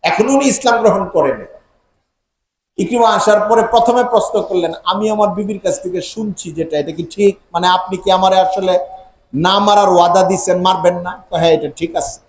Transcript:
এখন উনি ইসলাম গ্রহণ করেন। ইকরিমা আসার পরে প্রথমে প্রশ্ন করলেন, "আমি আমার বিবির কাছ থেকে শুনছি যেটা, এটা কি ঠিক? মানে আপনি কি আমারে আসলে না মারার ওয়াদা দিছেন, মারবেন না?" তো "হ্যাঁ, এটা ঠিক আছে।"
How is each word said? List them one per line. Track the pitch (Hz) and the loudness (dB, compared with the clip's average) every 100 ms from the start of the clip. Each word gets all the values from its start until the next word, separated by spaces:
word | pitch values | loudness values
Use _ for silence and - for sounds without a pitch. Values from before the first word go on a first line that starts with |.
এখন | - - 233 | -2 -2 0
উনি | 277 277 | 2 2
ইসলাম | 214 247 233 | 0 0 2
গ্রহণ | 220 190 190 | 2 0 -2
করেন। | 175 139 110 - - _ _ _ _ _ _ _ _ _ _ _ - | -2 -2 -4 -10 -20 _ _ _ _ _ _ _ _ _ _ _ -6
ইকরিমা | 180 240 233 | -2 2 2
আসার | 208 - 214 214 | 2 2 2 2
পরে | 226 | 0
প্রথমে | 226 240 233 240 | 2 2 2 2
প্রশ্ন | 240 226 - 208 | 2 0 0 -4
করলেন, | - 185 165 165 | -2 -2 -4 -6
"আমি | - 185 214 | -6 -2 -2
আমার | 214 208 | 0 -2
বিবির | 180 202 202 | -2 -6 -6
কাছ | 185 180 | -6 -6
থেকে | 180 180 | -6 -8
শুনছি | 175 - 214 185 175 | -8 -8 -8 -8 -12
যেটা, | 151 160 151 | -8 -4 -4
এটা | 147 | -6
কি | 160 165 | -8 -10
ঠিক? | - 202 190 _ | 0 0 0 _
মানে | 170 180 | -2 2
আপনি | 185 - 185 | 2 0 -6
কি | 196 | 0
আমারে | 185 190 190 | 2 4 4
আসলে | 185 190 185 180 - - - _ _ | 2 0 0 0 -2 -14 -20 _ _
না | 131 175 196 | -2 0 2
মারার | 208 208 196 | 4 4 4
ওয়াদা | 180 175 185 | 4 4 4
দিছেন, | 185 190 - 180 | 2 0 0 0
মারবেন | 185 160 175 175 | 0 2 0 0
না?" | 175 180 - | -8 -12 -8
তো | 175 | -2
"হ্যাঁ, | 165 | 2
এটা | 156 147 - | 2 0 -8
ঠিক | 165 165 | -6 -6
আছে।" | - - | -8 -12